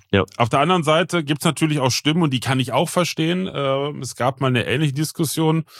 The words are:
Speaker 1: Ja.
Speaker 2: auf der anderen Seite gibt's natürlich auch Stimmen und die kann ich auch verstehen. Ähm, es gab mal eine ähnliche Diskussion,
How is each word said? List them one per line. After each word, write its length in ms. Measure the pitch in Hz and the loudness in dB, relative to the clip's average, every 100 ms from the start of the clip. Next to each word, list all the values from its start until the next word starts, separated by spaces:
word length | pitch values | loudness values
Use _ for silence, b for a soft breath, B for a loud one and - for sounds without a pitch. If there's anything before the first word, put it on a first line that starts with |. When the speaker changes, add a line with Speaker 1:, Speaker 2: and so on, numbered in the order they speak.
| _ | _
Speaker 1:
Ja. 120 | 98 - - | 0 0 0
Speaker 2:
auf 120 | 120 | 0
der 100 | 139 | 2
anderen 240 | 151 185 | 2 2
Seite 400 | 147 156 185 175 | 2 2 2 -2
gibt's 220 | 143 151 170 | -2 0 0
natürlich 340 | 143 160 147 | 0 0 2
auch 120 | 131 | 0
Stimmen 300 | - 147 170 | 0 0 2
und 100 | 160 | 2
die 80 | 127 | 0
kann 200 | 131 131 | 0 0
ich 120 | 127 | 0
auch 180 | 123 160 | 0 0
verstehen. 600 | 180 165 - 160 180 185 | 0 -2 -2 -2 -2 -4
Ähm, 500 | 147 139 135 143 143 | -4 -2 -2 -4 -6
es 140 | 131 - | -10 -2
gab 260 | 123 - | -2 0
mal 60 | 131 | 2
eine 200 | 123 90 | 2 0
ähnliche 260 | 127 156 | 0 0
Diskussion, 720 | 131 156 - 156 - 160 160 B B | -2 -4 -2 -2 0 2 2 B B